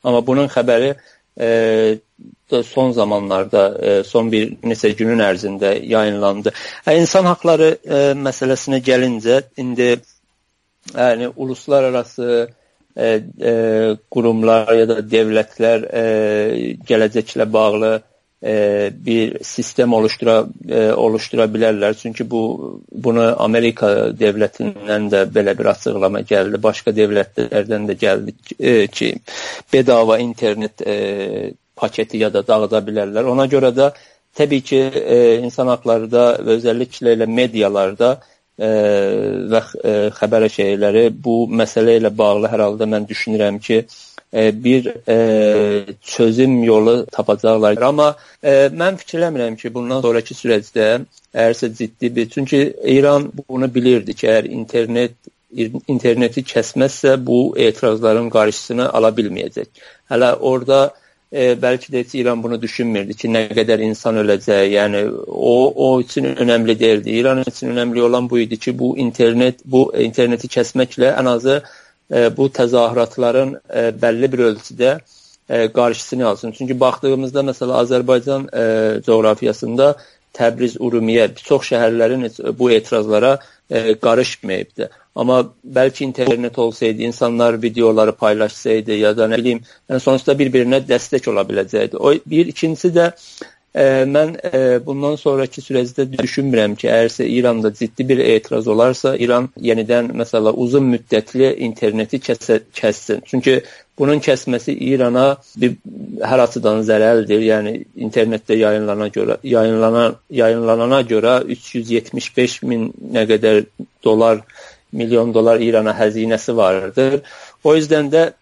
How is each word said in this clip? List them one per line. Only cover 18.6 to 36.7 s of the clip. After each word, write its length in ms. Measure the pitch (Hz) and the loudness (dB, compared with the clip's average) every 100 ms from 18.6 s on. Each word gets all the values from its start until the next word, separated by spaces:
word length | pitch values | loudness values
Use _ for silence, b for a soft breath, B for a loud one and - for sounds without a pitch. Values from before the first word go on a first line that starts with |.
| 104 101 101 - - | 0 0 -2 -6 -2
bir 320 | 113 110 - | -2 -2 -6
sistem 500 | - - - - 120 | -10 -10 -6 0 2
oluştura, 520 | 113 110 - 117 113 113 - - | 2 0 0 2 2 0 -12 -4
e, 240 | 123 110 | 0 0
oluştura 560 | - 117 110 - 123 110 | 2 0 -2 -4 -2 -2
bilərlər. 480 | 110 113 107 104 107 | 0 0 0 -2 -2
Çünki 340 | 120 110 117 | -10 -8 -6
bu, 120 | 120 110 - 65 50 _ | -4 -4 -6 -12 -16 _
bunu 340 | - 117 117 113 120 | -6 -2 2 2 2
Amerika 500 | 110 117 117 113 107 104 113 110 | 0 2 0 0 0 2 0 0
dövlətindən 880 | 110 104 101 - 110 101 104 107 104 | 0 2 -2 -2 -8 -8 -4 -4 0
də 140 | 101 98 | 0 2
belə 260 | 107 101 101 | 0 0 0
bir 140 | 113 | -2
açıqlama 480 | 104 117 104 95 104 | -2 -4 -2 -2 -2
gəldi. 420 | 107 104 95 104 | -2 0 0 0
Başqa 300 | 107 104 - | -2 -2 -4
dövlətlərdən 960 | 110 107 101 95 - 120 104 104 107 104 | 0 2 2 -2 -4 -2 -2 -2 -4 -4
də 100 | 95 | -2
gəldi, 380 | 107 101 107 - - - | 0 -2 -4 -14 -18 -4
e, 260 | 131 117 101 | 2 2 0
ki, 280 | - 120 - B B B B _ | -4 -6 -6 B B B B _
bedava 460 | 131 131 117 113 113 | 0 4 4 4 2
internet, 680 | 120 113 113 104 107 _ - | 0 -2 -2 -2 -6 _ -6
e, 680 | 104 101 101 98 104 101 - _ - | -4 -4 -4 -6 -8 -10 -12 _ -6
paketi 440 | 110 - 110 110 | -6 -4 -6 -2
ya 60 | 107 | 0
da 140 | 101 - | 0 0
dağıda 320 | 110 104 110 104 | 0 2 -2 -2
bilərlər. 400 | 107 101 104 127 | -6 -4 -2 0
Ona 220 | 127 135 | 0 2
görə 220 | 139 131 | 2 2
də 140 | 123 139 b b b _ - | 2 0 b b b _ -4
təbii 260 | 147 139 | 0 0
ki, 160 | - 135 135 | 0 0 0
e, 220 | 131 - 120 120 117 | -2 2 4 4 2
insan 300 | 120 127 127 | -2 -4 -2
haqları 340 | 120 117 113 110 | -2 0 -2 0
da 160 | 120 123 117 | 2 2 0
və 220 | 107 113 | 0 0
özəlliklə 560 | 117 | 0